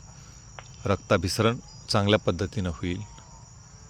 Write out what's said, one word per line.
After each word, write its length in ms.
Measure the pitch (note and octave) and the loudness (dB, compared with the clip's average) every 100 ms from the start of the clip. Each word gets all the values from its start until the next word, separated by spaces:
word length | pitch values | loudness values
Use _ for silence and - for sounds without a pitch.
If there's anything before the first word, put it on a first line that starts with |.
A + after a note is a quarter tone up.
| - - - - - - - - | -20 -20 -20 -20 -20 -20 -18 -10
रक्ताभिसरण 760 | G2+ G2 - G2+ F2+ - G#2+ B2 - - - | -2 -2 2 2 2 2 2 0 -6 -18 -2
चांगल्या 300 | A2 G2+ G#2+ | 0 4 4
पद्धतीनं 520 | - F2+ G2 - F2+ | 2 -2 -2 -2 -4
होईल. 300 | D#2+ F2+ F#2 G#2 - - - - - - - - | -4 -4 -6 -8 -16 -20 -20 -20 -20 -20 -20 -20